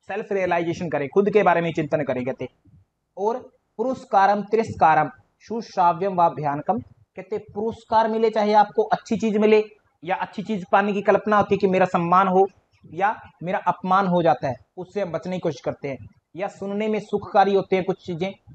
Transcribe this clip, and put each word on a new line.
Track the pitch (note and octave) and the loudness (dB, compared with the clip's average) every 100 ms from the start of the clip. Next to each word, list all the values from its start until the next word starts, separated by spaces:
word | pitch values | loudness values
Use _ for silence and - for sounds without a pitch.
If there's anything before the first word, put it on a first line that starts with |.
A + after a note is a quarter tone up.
self | - G3 A3 | -8 -10 -4
realization | G3 F3+ F3 E3+ E3 F3 | -2 0 0 -2 -4 -4
करें, | C#3+ C#3 | -4 0
खुद | F#3+ G#3 | 0 2
के | G#3 | 4
बारे | F3+ E3+ | 4 2
में | E3+ | 0
चिंतन | E3 D3+ D#3 | -4 -2 -2
करें | C#3 B2+ | -2 -4
कहते। | B2+ B2 B2+ _ _ _ _ _ _ - | -6 -8 -12 _ _ _ _ _ _ -6
और | G#3 B3+ - _ _ - | -4 -4 -10 _ _ -6
पुरस्कारम | B3 B3+ - G3+ G3 G#3 | -6 -6 0 2 4 2
तिरस्कारम | G3+ A3 A3 G#3 E3 D#3 D3+ - _ _ | 0 -2 -2 2 4 4 2 -6 _ _
सुश्राव्यम | - A3+ - G3 F3 E3 G3 | -12 -10 -8 0 0 0 -2
व | F3+ E3+ | 2 0
भयानकम, | C#3+ D3 C#3+ - A3 - _ _ - | 0 -6 -4 -4 -4 -6 _ _ -18
कहते | F3+ G#3+ - | -10 -10 -8
पुरस्कार | G3+ A3+ A3 _ A3 A3+ | -8 -8 -8 _ 0 0
मिले, | A3 A3+ | 0 0
चाहे | A3 G#3 | 2 2
आपको | G#3+ G#3 - | 4 4 0
अच्छी | G#3 E3+ - G#3+ | 0 -2 -2 -2
चीज | A3 G#3 | 0 2
मिले | G#3+ G#3+ G#3+ _ _ _ | 4 4 2 _ _ _
या | D#3+ F#3 | -6 -6
अच्छी | F#3 - | -6 -10
चीज | F#3+ G#3+ F3+ | -6 -8 0
पाने | G3 G#3 | 2 2
की | G3+ | 0
कल्पना | G3+ G3 G#3+ G#3 | 2 2 2 0
होती | G3 | 2
है | G3 | 0
कि | G3 | 2
मेरा | F#3 F3+ | 2 2
सम्मान | F3+ E3+ F3+ F#3+ | 0 2 2 4
हो | F#3 G3 _ _ _ | 2 0 _ _ _
या | - D#3 G3 - - _ | -16 -4 -4 -4 -14 _
मेरा | D#3+ G3 F3 | -6 -2 -2
अपमान | F3 F#3 F#3 F#3+ | -4 0 2 2
हो | F3 | 2
जाता | E3 D#3 C#3+ | 2 0 -2
है, | A#2+ _ - | -8 _ -18
उससे | F3 G3+ | -10 -8
हम | F#3 | -6
बचने | D#3 F3+ | -6 -6
की | F3+ | -4
कोशिश | E3+ C#3+ | -4 -4
करते | - - C#3+ | -8 -8 -10
हैं। | C3 - _ _ | -12 -16 _ _
या | D#3+ F#3+ | -10 -10
सुनने | - G3 G3+ G#3+ | -8 -8 -4 -2
में | G#3+ | -4
सुखकारी | G#3 G#3 - G#3 G3 | -4 -6 0 4 4
होते | G3 F3+ | 2 2
हैं | F#3+ | -2
कुछ | F#3 F3 | -2 -6
चीजें, | - D#3+ F#3+ G3 - | -8 -8 -8 -10 -20